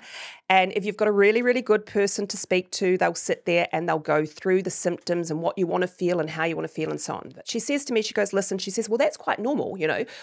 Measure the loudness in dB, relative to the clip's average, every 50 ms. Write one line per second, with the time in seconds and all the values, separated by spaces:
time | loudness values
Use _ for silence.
0 | -2 -10 -16 -16 -16 -16 -18 -6 _ 4 4 4 4 4 0 -2 -2 -2 0 2
1 | 2 4 6 6 6 6 6 4 4 2 2 2 2 2 2 2 0 -2 0 0
2 | 0 2 0 -2 -4 -4 -4 -6 -2 0 0 0 0 -2 -4 -2 0 2 2 2
3 | 2 0 0 -2 -2 -2 -2 -2 0 0 2 2 2 0 -2 -2 -2 -2 -2 -2
4 | 0 0 0 0 0 -2 -6 -4 0 2 2 2 2 -2 -4 -2 -2 -2 -2 -2
5 | -2 -2 -2 -2 -2 -2 -4 -2 -2 -2 0 0 0 0 0 0 -2 -2 -2 -2
6 | -2 0 0 0 -2 -4 -4 -2 -2 -2 -2 -4 -6 -6 -6 -6 -4 -4 -4 -4
7 | -6 -6 -8 -8 -10 -14 -18 -12 -8 -6 -4 -2 0 0 0 0 0 0 0 0
8 | 0 0 0 -2 0 0 0 0 0 0 -2 -4 -4 -4 -2 -2 -2 0 2 2
9 | 2 2 0 -2 -2 -2 -2 0 0 -2 0 -2 -2 -4 -4 -2 0 0 0 -2
10 | -4 -6 -10 -16